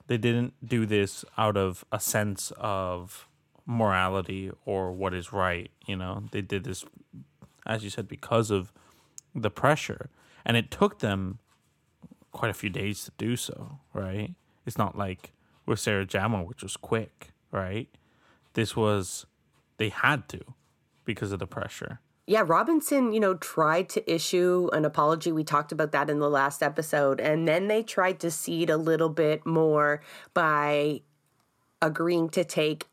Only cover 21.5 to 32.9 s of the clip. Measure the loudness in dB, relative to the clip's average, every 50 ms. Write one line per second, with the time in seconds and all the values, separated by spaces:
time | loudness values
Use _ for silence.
21.5 | -6 -8 -8 -8 -10 -12 -12 -12 -12 -16 _ _ _ _ _ 2 2 4 4 6
22.5 | 4 4 4 4 2 2 2 2 4 4 4 4 4 4 4 4 2 0 -4 -4
23.5 | 2 4 4 4 4 2 0 0 -2 -4 0 0 0 0 0 0 2 4 4 4
24.5 | 4 4 2 2 2 2 2 2 2 2 4 4 2 2 0 -2 -2 -2 -2 0
25.5 | 0 0 0 -2 -2 -2 -2 0 0 0 0 0 0 2 2 2 4 2 2 2
26.5 | 0 0 -2 0 0 -2 -4 0 0 2 4 2 2 2 2 2 2 2 2 2
27.5 | 2 2 2 2 0 0 0 0 0 0 2 2 0 -2 -4 -4 -4 -4 -6 -4
28.5 | -2 0 2 2 2 2 2 2 2 2 2 0 2 2 2 2 2 0 -2 0
29.5 | 2 4 4 4 4 4 4 2 2 0 -4 -14 -20 -20 -20 -2 _ 2 4 4
30.5 | 4 2 2 2 2 2 2 0 -2 -4 -8 _ _ _ _ _ _ _ _ _
31.5 | _ _ _ _ _ _ 0 0 2 0 0 2 2 2 0 2 0 0 -2 0
32.5 | 0 0 0 0 0 -4 -8 -4